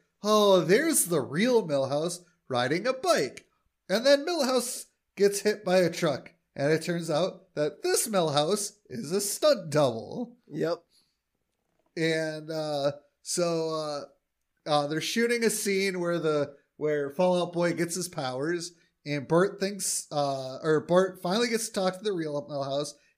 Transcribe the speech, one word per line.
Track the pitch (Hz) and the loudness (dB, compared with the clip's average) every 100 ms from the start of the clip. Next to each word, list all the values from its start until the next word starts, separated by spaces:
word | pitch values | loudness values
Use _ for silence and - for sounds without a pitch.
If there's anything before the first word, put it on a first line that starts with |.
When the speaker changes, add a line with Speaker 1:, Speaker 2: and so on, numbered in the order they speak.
| _ _ | _ _
Speaker 1:
"Oh, | 208 214 202 190 | 2 6 8 6
there's | 160 214 320 254 180 | 6 4 4 0 2
the | 165 | 0
real | 113 143 240 240 175 | -2 0 2 2 2
Milhouse | 139 131 143 170 175 - _ - | 0 0 -2 -4 -6 -14 _ -4
riding | 123 127 165 226 | -2 0 0 -2
a | |
bike." | 254 370 277 131 - - _ _ _ - | -2 2 2 0 -6 -20 _ _ _ -4
And | 196 | 0
then | 262 285 302 | 4 4 4
Milhouse | 339 254 262 233 - - _ _ - | 0 0 0 -2 -6 -12 _ _ 2
gets | 196 202 | 2 2
hit | 214 208 | -2 -2
by | 180 185 | 2 4
a | 170 | 2
truck. | 170 165 127 - _ _ | 2 -2 -2 -6 _ _
And | - 143 | -4 0
it | 160 | 0
turns | 160 170 170 | 0 -4 -2
out | 151 185 - _ | 0 -2 -4 _
that | - 151 - | -4 -4 -2
this | 359 370 - | -2 0 0
Milhouse | 196 160 143 151 208 - - - | 0 2 2 2 0 -4 -12 -12
is | 120 117 | -10 -4
a | 190 | -4
stunt | 202 - 302 247 165 | -4 0 2 2 0
double. | 151 139 113 - - 240 - - | 2 2 0 -6 -8 -10 -12 -12
Speaker 2:
Yep. | 151 131 - _ _ _ _ _ _ _ _ _ _ _ - | -4 -4 -4 _ _ _ _ _ _ _ _ _ _ _ -4
Speaker 1:
And, | 165 160 160 156 151 | -2 -2 -4 -6 -8
uh, | 160 151 147 139 143 - _ | -8 -4 -2 -2 -4 -10 _
so, | - - 170 165 160 | -8 -2 0 0 -2
uh, | 160 151 143 - _ _ _ _ _ - | -4 -6 -8 -12 _ _ _ _ _ 0
uh, | 147 143 | 2 2
they're | 156 | -2
shooting | 151 226 233 240 | -2 0 0 2
a | 226 | 0
scene | 220 202 190 196 180 | 0 0 0 0 -2
where | 175 170 | -2 0
the, | 156 147 139 - _ - | 0 0 -2 -6 _ -6
where | 151 147 139 | -2 -2 -2
Fall | 139 180 180 | 0 2 2
Out | 170 | 0
Boy | 170 175 | 0 0
gets | 156 170 | 0 -4
his | 185 170 | -4 -8
powers, | - 135 127 151 175 170 - _ _ 147 | -6 -6 -4 -4 -4 -6 -16 _ _ -6
and | 147 127 | -6 2
Bart | 165 196 - | 2 2 0
thinks, | 190 202 - - - | -6 -4 -6 -6 -4
uh, | 151 143 135 131 135 | -2 -2 -2 -8 -4
or | 160 151 156 | 2 2 4
Bart | 175 190 185 | 4 4 0
finally | 175 208 240 | -2 0 0
gets | 220 - | 0 -2
to | |
talk | 214 185 185 | -2 -2 -2
to | |
the | 214 | -4
real | 185 156 147 143 | -4 -4 -6 -6
Milhouse. | 147 139 139 147 - _ | -6 -4 -4 -4 -8 _